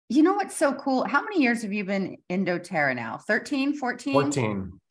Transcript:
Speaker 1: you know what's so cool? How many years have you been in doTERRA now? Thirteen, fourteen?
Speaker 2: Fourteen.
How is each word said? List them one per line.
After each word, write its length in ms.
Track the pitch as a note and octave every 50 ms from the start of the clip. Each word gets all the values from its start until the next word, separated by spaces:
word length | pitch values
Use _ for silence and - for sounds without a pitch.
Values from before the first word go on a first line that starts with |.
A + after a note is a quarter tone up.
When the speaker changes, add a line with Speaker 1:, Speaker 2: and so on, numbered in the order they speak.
| _ -
Speaker 1:
you 120 | A3+ D#4
know 120 | D#4 F#4 G4+
what's 200 | G#4 F#4+ - -
so 200 | - D#4+ C#4 C4
cool? 300 | C4+ - C4+ C4 B3+ -
How 180 | G3 B3 D4
many 180 | G#4 G#4+ G#4 E4
years 220 | C4 A#3 A#3+ G#3+
have 100 | A3 F#3+
you 140 | G3+ G#3 G3
been 320 | F#3 G3+ G3 F#3 - - - _ -
in 160 | F3+ G3 F#3+
doTERRA 500 | F3 F3 E3+ F3 - F#3 D#3 C#3+ C3+ B2+
now? 220 | A#2+ A2+ A2+ -
Thirteen, 560 | - - - G#3+ A#3 A3+ - D4 C4 C4+ C#4+
fourteen? 400 | D4 - B3+ A#3+ A#3+ B3 - C#4+
Speaker 2:
Fourteen. 600 | C4+ C#4 C#4 C#4+ C#4+ C3+ A#2 G#2+ G#2 F#2+ F#2+ F2 - - _ _